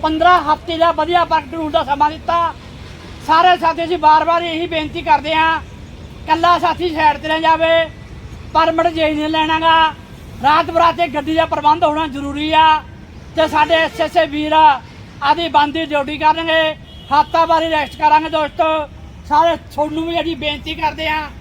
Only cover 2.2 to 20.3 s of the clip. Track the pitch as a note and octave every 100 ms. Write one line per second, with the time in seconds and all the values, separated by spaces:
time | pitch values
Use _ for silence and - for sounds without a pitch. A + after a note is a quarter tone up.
2.2 | - E4+ E4 - - - - - - -
3.2 | - D#4+ F4+ F4+ E4 D#4+ E4 F4 D4+ D#4
4.2 | D#4+ E4+ E4+ D#4+ E4+ D#4+ D4+ E4+ E4 D4
5.2 | D4 D#4+ D#4+ D#4+ - - - - - -
6.2 | - E4 E4+ F4 E4+ D#4 F4 D#4 D#4 C#4+
7.2 | D#4 D#4+ D#4+ D#4+ E4 E4 D#4+ - - -
8.2 | - - - D#4 E4 E4 E4+ E4 D#4 D4+
9.2 | D4+ D#4+ D#4 D#4+ E4 D#4+ D#4+ D4 - -
10.2 | - - B3+ D#4 E4+ E4 E4+ E4 E4+ D4
11.2 | C#4 D#4+ D#4+ D#4 D4 D#4 E4 D4+ D#4+ C4+
12.2 | C#4 C#4 D#4 D#4 D#4+ D#4 - - - -
13.2 | - - D#4+ D4+ D#4 E4 D#4+ E4 D#4 F4+
14.2 | D#4 D4 D4+ D#4 D#4 C4 - - - -
15.2 | C#4+ D4+ E4 D4 D4 E4 D#4 D4 C#4 D4+
16.2 | D#4 D#4+ E4 D#4+ D#4 D#4 - - - C#4+
17.2 | D4 E4 E4 D#4+ E4 D#4 C#4 - D4+ D4+
18.2 | D#4 D#4+ D4 D#4+ D#4+ D#4 C#4+ - - -
19.2 | - D4+ E4+ D#4+ - - D4+ D4+ E4 E4+
20.2 | D#4